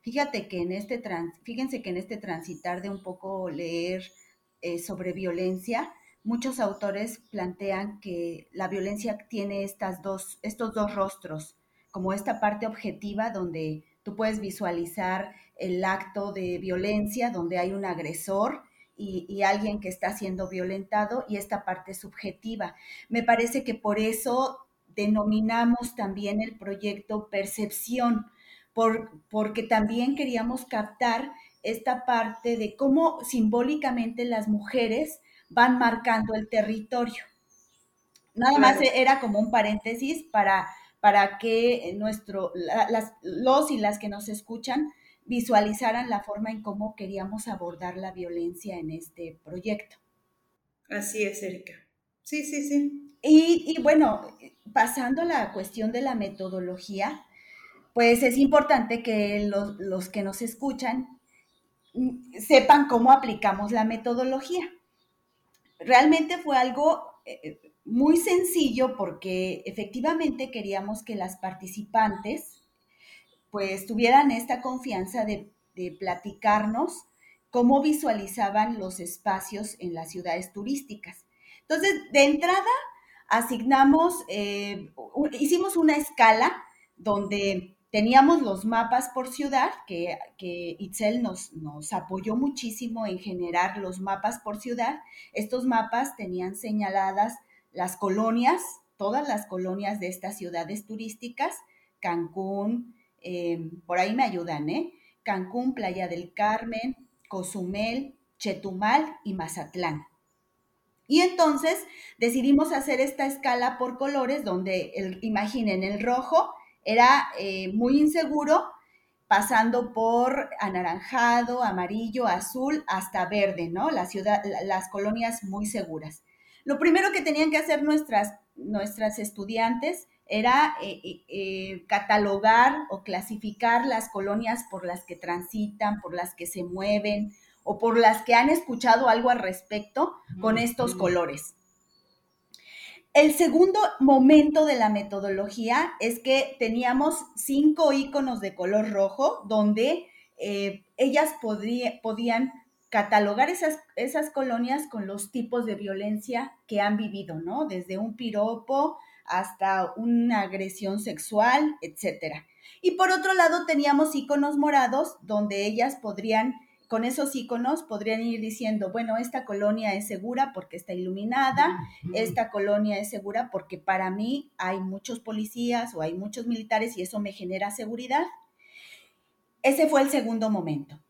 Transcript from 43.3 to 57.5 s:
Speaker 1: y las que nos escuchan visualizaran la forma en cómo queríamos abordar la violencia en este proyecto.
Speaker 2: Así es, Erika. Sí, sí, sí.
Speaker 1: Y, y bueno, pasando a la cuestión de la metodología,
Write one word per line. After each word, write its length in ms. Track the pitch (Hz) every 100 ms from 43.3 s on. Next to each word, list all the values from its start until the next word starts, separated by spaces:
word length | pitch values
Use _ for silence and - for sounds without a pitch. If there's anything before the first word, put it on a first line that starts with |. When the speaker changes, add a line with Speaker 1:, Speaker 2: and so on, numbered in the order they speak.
| 160 254 269 302
Speaker 1:
y 60 | 247
las 200 | 208 208
que 100 | 214
nos 200 | 202 208
escuchan 640 | 214 - 226 262 262 302 _ _ _ -
visualizaran 840 | 240 226 214 214 214 233 233 247
la 120 | 208
forma 300 | 208 208 220
en 100 | 220
cómo 340 | 214 202 214 -
queríamos 520 | 190 196 190 214 233
abordar 500 | 185 175 170 180 180
la 140 | 190
violencia 680 | 185 175 170 170 180 208 175
en 140 | 156
este 480 | 160 - - 165 160
proyecto. 540 | - 180 214 208 - _ _ _ _ _ _ _ _ _ _
Speaker 2:
Así 340 | 208 202 220
es, 180 | 202 202
Erika. 320 | 196 180 - - _ _ _ _
Sí, 220 | - 302
sí, 240 | 294 294 285
sí. 500 | 285 285 - - _
Speaker 1:
Y, 520 | 294 311 330 339 - 311
y 60 |
bueno, 400 | 254 302 262 208 - - - _ -
pasando 520 | - 294 269 247 277
a 20 | 339
la 260 | 294 196
cuestión 380 | 196 196 226 220
de 100 | 240
la 120 | 269
metodología, 1120 | 233 196 202 185 185 180 185 - 190 202 294 _ _ -